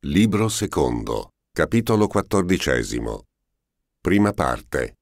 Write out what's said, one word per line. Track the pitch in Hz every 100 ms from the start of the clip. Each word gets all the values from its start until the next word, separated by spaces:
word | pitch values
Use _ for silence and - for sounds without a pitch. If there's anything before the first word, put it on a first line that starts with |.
Libro | 69 76 110 101 110
secondo, | - 104 - 65 58 55 57 50 _ _
capitolo | - 78 117 117 110 101
quattordicesimo. | 101 - 101 90 92 - 62 55 58 57 52 - _ _ _ _ _ _ _
Prima | - 101 104
parte. | - 71 60 - 67 57 -